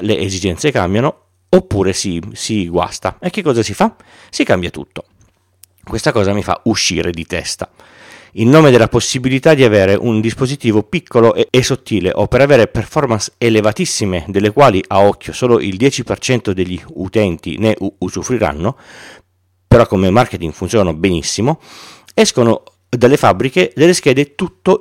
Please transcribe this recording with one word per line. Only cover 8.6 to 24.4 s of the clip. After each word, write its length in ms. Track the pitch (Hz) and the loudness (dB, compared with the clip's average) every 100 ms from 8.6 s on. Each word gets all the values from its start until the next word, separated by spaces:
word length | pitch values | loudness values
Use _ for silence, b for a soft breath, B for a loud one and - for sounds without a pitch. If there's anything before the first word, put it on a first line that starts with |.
| 151 | 6
della 160 | 120 113 | 6 4
possibilità 680 | 120 - 131 127 131 160 | 0 -2 -4 -2 0 2
di 100 | 147 | 4
avere 300 | 123 104 95 | 4 4 2
un 260 | 101 120 110 | 2 0 -2
dispositivo 640 | 110 - 131 143 120 107 | -2 -2 -6 -2 0 0
piccolo 500 | - - - 120 113 | 0 -6 -2 2 4
e, 140 | 98 113 | 2 0
e 140 | 127 | 0
sottile, 480 | 123 131 - 107 87 | 0 -4 -4 -4 -2
o 140 | - 104 | -2 0
per 140 | 123 | 2
avere 260 | 139 131 107 | 4 4 2
performance 640 | - 104 156 139 110 - - | -2 -4 -2 -2 -2 -6 -4
elevatissime, 880 | 117 110 104 101 170 - 104 87 98 | 0 2 0 -2 -6 -4 -4 -4 -4
delle 240 | 98 104 | -2 0
quali 320 | 123 139 95 - | 4 4 4 0
a 140 | 98 | 2
occhio 320 | 101 95 - | 2 2 -8
solo 260 | - 123 117 | -4 0 0
il 180 | 80 92 | 0 -2
dieci 280 | 135 139 | -2 -2
per 160 | 123 98 | -6 -6
cento 320 | - 123 104 | -2 -2 -2
degli 280 | 92 92 90 - | -4 -4 -6 -12
utenti 640 | - 95 113 101 82 87 78 | -12 -4 -2 -2 -4 -8 -2
ne 160 | 110 104 | -2 -2
u-, 140 | 98 - | -6 -6
usufruiranno, 800 | 90 92 - 123 92 73 95 - B B B B _ _ _ _ - | -8 -6 -4 -2 -2 -2 -6 -6 B B B B _ _ _ _ 2
però 180 | 117 117 | 4 4
come 240 | 98 95 | 2 2
marketing 420 | 104 127 92 82 | 2 0 -4 -10
funzionano 420 | - 87 110 92 | -8 -4 0 0
benissimo, 680 | 78 95 85 - - 120 160 B B B B B | 0 -2 -2 -4 -2 -2 -2 B B B B B
escono 480 | - 214 - 117 - - _ - | 0 0 2 2 2 -4 _ -8
dalle 280 | 120 123 147 | 2 2 4
fabbriche 560 | 113 92 127 185 180 | 2 0 -2 -2 -2
delle 200 | - 165 | 2 2
schede 420 | 175 147 131 143 | 2 0 0 -2
tutto 400 | - | -6